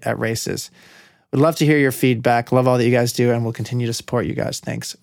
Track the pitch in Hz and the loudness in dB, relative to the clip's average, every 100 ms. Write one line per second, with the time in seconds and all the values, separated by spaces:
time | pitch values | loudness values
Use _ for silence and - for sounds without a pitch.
0 | 117 110 113 113 - - - _ - - | -4 -4 -4 -4 -6 -8 -10 _ -20 -20
1 | - _ _ 131 156 160 151 151 135 123 | -20 _ _ 0 2 2 2 4 2 2
2 | 131 117 120 120 120 127 127 127 117 123 | 0 2 2 2 2 2 4 4 4 2
3 | 120 - 120 117 117 117 113 123 117 117 | 2 0 0 0 -2 -6 -6 -4 -4 -6
4 | - 123 85 - 57 - - - - - | -4 -4 -2 -4 -4 -6 -8 -8 -10 -12